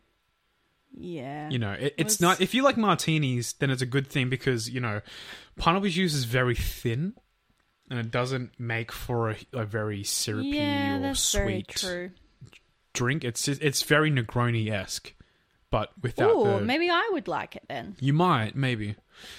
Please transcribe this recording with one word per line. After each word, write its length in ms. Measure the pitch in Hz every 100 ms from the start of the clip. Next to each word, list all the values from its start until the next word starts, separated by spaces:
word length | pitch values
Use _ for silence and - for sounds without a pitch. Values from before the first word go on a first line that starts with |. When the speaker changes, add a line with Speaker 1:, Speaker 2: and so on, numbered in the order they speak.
| _ _ _ _ _ _ _ _ _ -
Speaker 1:
Yeah. 520 | 180 165 131 147 151
Speaker 2:
You 100 | 127
know, 120 | 107
it, 200 | 101 139 -
it's 180 | 160 208
Speaker 1:
Was 60 |
Speaker 2:
not, 200 | 170 185
if 120 | 180
you 100 | 240
like 120 | 269 233
martinis, 760 | 214 165 - 160 139 123 117
then 160 | - 139
it's 120 | 127
a 40 | 127
good 220 | 135 135
thing 220 | 147 127
because, 400 | 127 - 123 113
you 100 | 127
know, 200 | 123 104 - - - - - -
pineapple 320 | - 180 202
juice 240 | 165 185
is 120 | 147 120
very 300 | 127 123 117
thin 580 | - - 123 117 175 - _ _ _ _ _ _ -
and 100 | 120
it 120 | 113
doesn't 480 | 123 127 131 127 -
make 320 | 117 113 117
for 400 | - - 120 113
a, 40 | 107 -
a 120 | - 104
very 380 | 110 107 104
syrupy 460 | 101 - - 104 277
Speaker 1:
Yeah, 480 | 294 294 285 277 277
Speaker 2:
or 20 |
Speaker 1:
that's 300 | 277 269 -
very 180 | - 247
Speaker 2:
sweet 140 | 190 190
Speaker 1:
true. 420 | - 190 175 180 185 _ - - - _ _ _
Speaker 2:
drink. 300 | - 123 151
It's, 240 | 123 - -
it's 360 | 139 151 135
very 280 | - 151 156
Negroni-esque, 1040 | 139 110 123 120 117 107 104 92 - - - - _ _ _ -
but 200 | 117 104 -
without 300 | 120 - 427 415
Speaker 1:
Ooh, 80 | 202
Speaker 2:
the 160 | 196
Speaker 1:
maybe 280 | 208 285 349
I 180 | 349 453
would 140 | 359 190
like 280 | 147 90 -
it 80 | -
then. 260 | 135 98 202
Speaker 2:
You 140 | 131
might, 420 | 147 180 143 107 -
maybe. 400 | 131 117 104 101 _ - -